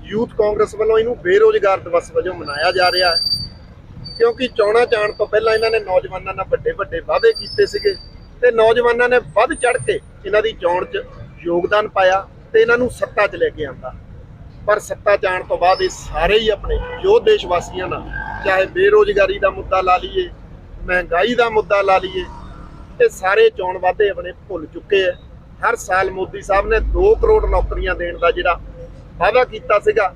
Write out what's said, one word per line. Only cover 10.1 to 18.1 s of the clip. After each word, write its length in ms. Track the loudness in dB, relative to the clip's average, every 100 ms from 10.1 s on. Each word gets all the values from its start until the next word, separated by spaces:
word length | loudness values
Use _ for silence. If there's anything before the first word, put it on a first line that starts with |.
| -14 -2
ਇਹਨਾਂ 160 | 0
ਦੀ 100 | 0
ਚੋਣ 340 | -2 -2 -2 -2
'ਚ 180 | -8 -10 -16 -18 -12
ਯੋਗਦਾਨ 440 | -2 -2 2 0 0
ਪਾਇਆ 400 | 2 4 2 -2 -18 -2
ਤੇ 80 | 2
ਇਹਨਾਂ 160 | 4 4
ਨੂੰ 120 | 0
ਸੱਤਾ 380 | -4 -6 0 -2
'ਚ 80 | 0
ਲੈ 140 | -2
ਕੇ 160 | -2 -10
ਆਂਦਾ। 280 | -10 -14 -16 -20 -20 -20 -20 -20 -10 -2
ਪਰ 120 | -2
ਸੱਤਾ 380 | -2 -6 0 2
'ਚ 80 | 0
ਆਉਣ 180 | -4
ਤੋਂ 140 | -4 0
ਬਾਅਦ 240 | 2 2
ਇਹ 80 | 0
ਸਾਰੇ 500 | -4 -10 -2 2 2
ਹੀ 100 | 2
ਆਪਣੇ 280 | -2 -2 -4 -4 -4
ਜੋ 160 | 2 4
ਦੇਸ਼ 260 | 4 2 2
ਵਾਸੀਆਂ 420 | -2 -2 -8 -8
ਨਾਲ, 160 | -8 -8